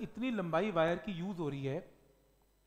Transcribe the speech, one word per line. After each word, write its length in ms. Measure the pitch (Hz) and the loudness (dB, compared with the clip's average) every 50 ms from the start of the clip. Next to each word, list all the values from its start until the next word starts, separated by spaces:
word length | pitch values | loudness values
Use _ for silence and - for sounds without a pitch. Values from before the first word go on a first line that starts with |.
इतनी 280 | 233 - - 214 240 262 | -4 -8 -4 -2 -2 0
लंबाई 400 | 233 202 180 170 160 165 202 214 | 0 0 0 2 2 2 2 4
wire 260 | 180 170 160 165 175 170 | 4 4 4 4 4 0
की 140 | - 226 | -2 -4
यूज़ 240 | 185 165 175 202 202 170 | -6 -4 -4 -4 -4 -2
हो 100 | 165 143 | -2 -2
रही 160 | 143 139 135 | -2 -2 -2
है 140 | 135 151 175 - - - - _ - _ _ _ _ _ _ _ _ _ _ _ | -2 -2 -4 -6 -10 -16 -20 _ -20 _ _ _ _ _ _ _ _ _ _ _